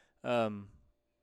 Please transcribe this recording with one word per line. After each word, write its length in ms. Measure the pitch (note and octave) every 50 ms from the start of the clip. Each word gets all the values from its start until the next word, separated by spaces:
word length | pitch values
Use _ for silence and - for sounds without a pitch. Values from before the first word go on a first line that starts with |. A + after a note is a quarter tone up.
| _ _ _ _ -
Um, 460 | B2 B2 A#2+ A2+ A2 G#2 G2+ G2+ G2+ - - - _ _ _ _ _ _ _